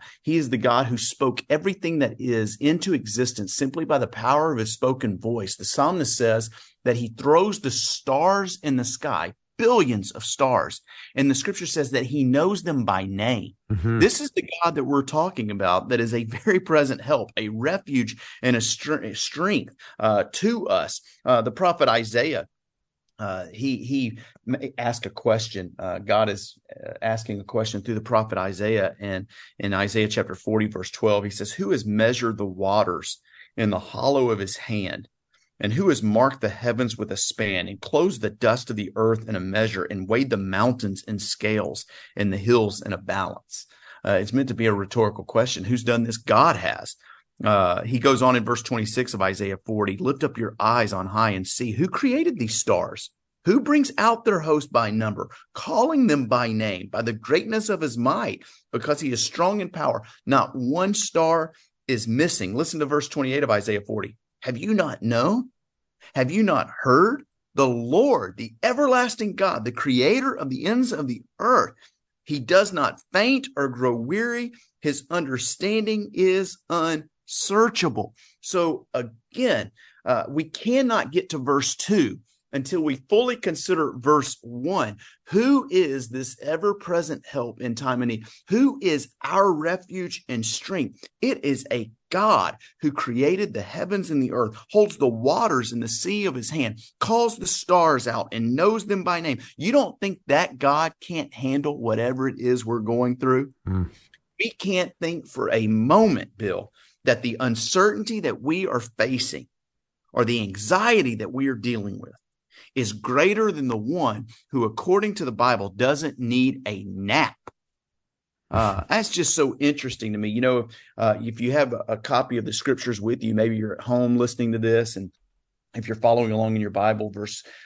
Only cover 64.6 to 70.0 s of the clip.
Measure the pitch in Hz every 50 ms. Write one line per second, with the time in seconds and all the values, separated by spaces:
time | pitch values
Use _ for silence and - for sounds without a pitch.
64.6 | 170 208 220 196 170 143 107 - - 113 120 117 123 170 214 254 247 - _ _
65.6 | _ _ _ _ _ _ _ _ _ - - - 131 127 175 214 220 196 156 117
66.6 | - - - - - 127 127 147 185 220 277 277 - _ _ _ _ _ _ -
67.6 | 139 127 120 120 117 120 143 196 262 285 240 147 101 92 92 - 117 113 117 _
68.6 | - 240 247 269 294 269 254 247 247 240 240 - 220 208 175 180 190 185 170 -
69.6 | 107 123 - - - 143 127 123